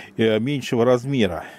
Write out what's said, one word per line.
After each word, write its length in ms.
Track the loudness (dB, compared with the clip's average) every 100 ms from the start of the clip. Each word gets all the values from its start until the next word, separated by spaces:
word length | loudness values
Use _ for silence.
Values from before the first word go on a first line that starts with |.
| -10 -2
э, 220 | 0 2
меньшего 460 | -2 -4 -2 2
размера, 600 | 4 2 0 0 0 -2 -12